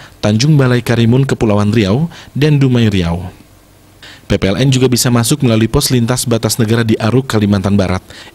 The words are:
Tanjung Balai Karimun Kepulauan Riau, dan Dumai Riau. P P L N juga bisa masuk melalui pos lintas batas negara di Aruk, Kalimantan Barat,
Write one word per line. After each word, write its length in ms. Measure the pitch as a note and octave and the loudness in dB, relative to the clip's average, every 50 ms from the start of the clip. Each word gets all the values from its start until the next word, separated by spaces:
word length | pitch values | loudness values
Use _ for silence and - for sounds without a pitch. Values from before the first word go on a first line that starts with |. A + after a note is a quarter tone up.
| - - - - | -20 -20 -18 -6
Tanjung 400 | - G#2+ G#2+ A2 B2+ D3+ D#3 C#3+ | -2 -2 0 2 2 2 2 4
Balai 240 | C3+ B2+ B2 B2 A#2+ | 4 2 0 -2 0
Karimun 400 | - A#2+ A2+ A#2 A2+ A#2+ B2+ C3+ | -2 0 2 2 2 2 2 0
Kepulauan 480 | C3+ B2+ - A#2+ A2 G2+ G#2 G#2 G#2 | 0 -2 -2 0 0 0 0 0 0
Riau, 400 | G#2 A#2 G#2 F#2 G2+ C3 E3 E3 - - - - - | 0 0 0 0 0 -2 -2 -4 -8 -16 -20 -12 -4
dan 240 | B2+ C#3 D#3 D3+ C#3 | -2 0 2 2 2
Dumai 320 | C#3 C3 B2+ A#2+ A#2 G#2+ | 2 2 2 2 0 0
Riau. 400 | G2+ F#2+ F2 E2+ E2+ F2 F2+ F2+ - - - - - - - _ _ - - - - - - - - - - - | 0 0 -2 -2 -4 -4 -8 -10 -14 -18 -20 -20 -20 -20 -20 _ _ -20 -20 -20 -20 -20 -20 -20 -20 -20 -6 -4
P 80 | G#2 F#2 | -4 -2
P 80 | - | 0
L 160 | F#2 G2 E2+ | -2 0 0
N 80 | B2+ C#3 | 0 0
juga 160 | C3 B2+ B2+ | 2 2 2
bisa 240 | B2+ B2 A#2 - C3 | 2 0 0 0 0
masuk 320 | A#2+ A#2+ A#2 A#2 D3 C#3+ | 0 0 0 0 -2 0
melalui 240 | - B2 A2+ A2 A2+ | 0 0 2 2 0
pos 240 | A2 - C#3+ C#3+ - | 0 0 -2 -2 0
lintas 320 | C3 B2 A#2 A2+ B2+ B2 | 0 0 0 0 -2 -4
batas 400 | - B2+ A#2 A2+ - A2 - - | -2 -2 -2 -2 -2 -4 -2 -2
negara 240 | A#2+ G#2 A2+ A#2 A#2 | -2 0 0 -2 0
di 80 | A2 A2 - | 0 -2 0
Aruk, 240 | - G#2+ A2 C3 C3+ | 0 0 0 0 -2
Kalimantan 480 | - - A2 G#2 G2+ G2+ G2+ F#2+ G2+ G2+ | 0 -2 0 0 2 0 0 0 0 0
Barat, 320 | G2+ F#2 F2 F2+ F#2 - - - - - - - | 0 0 0 -2 -6 -6 -12 -20 -20 -20 -20 -6